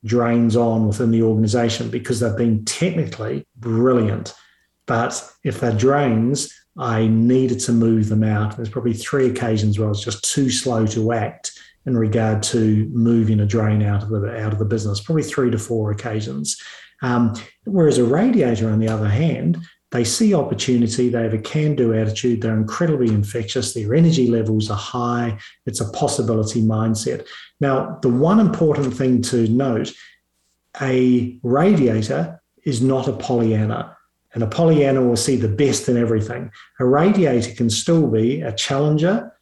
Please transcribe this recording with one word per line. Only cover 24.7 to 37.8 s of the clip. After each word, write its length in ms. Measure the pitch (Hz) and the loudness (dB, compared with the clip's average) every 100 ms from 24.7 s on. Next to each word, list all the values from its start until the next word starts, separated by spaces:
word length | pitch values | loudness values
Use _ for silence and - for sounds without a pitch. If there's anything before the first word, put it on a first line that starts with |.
| 104 | -4
high, 640 | - 123 120 120 120 104 - _ - | -6 -6 -4 -2 -4 -6 -12 _ -10
it's 120 | 107 | -6
a 100 | 107 | -6
possibility 680 | - 147 - 113 113 110 120 | -2 -2 -2 0 0 0 0
mindset. 640 | 110 110 113 110 - 123 - - - _ | 0 2 0 -2 -4 -6 -10 -20 -20 _
Now, 380 | 143 131 - - | -2 0 -4 -2
the 80 | 135 | 0
one 320 | 120 156 214 | 2 4 4
important 520 | 202 - 160 139 135 | 4 2 0 2 -2
thing 280 | 110 131 123 | -2 0 2
to 240 | - 123 113 | 0 0 2
note, 460 | 120 139 113 - - - _ _ _ _ _ _ - | 2 0 -2 -4 -10 -20 _ _ _ _ _ _ -8
a 580 | 135 127 127 123 117 - | -2 2 4 2 0 -6
radiator 1000 | 123 131 180 190 127 107 104 135 165 - _ _ | 0 2 4 4 4 2 -2 -4 -4 -8 _ _
is 180 | - 123 | -6 0
not 260 | 131 135 147 | 0 0 -2
a 60 | |
Pollyanna, 840 | 107 - 123 113 107 107 110 - - _ _ _ | -6 -2 0 2 2 0 -4 -8 -16 _ _ _
and 100 | - | -6
a 40 | 110 | -4
Pollyanna 540 | - 165 156 139 135 | 0 2 4 4 2
will 140 | 123 117 | 2 0
see 220 | - 127 | 0 0
the 100 | 107 | 0
best 400 | 101 143 - - | 0 0 0 0
in 80 | 120 | 0
everything. 560 | 117 113 107 120 107 - - _ | 2 0 -2 -8 -12 -16 -20 _
A 40 | 127 | 2
radiator 680 | 139 175 202 160 123 107 - | 4 4 4 2 2 -2 -2
can 140 | 117 | -2
still 380 | 110 | -2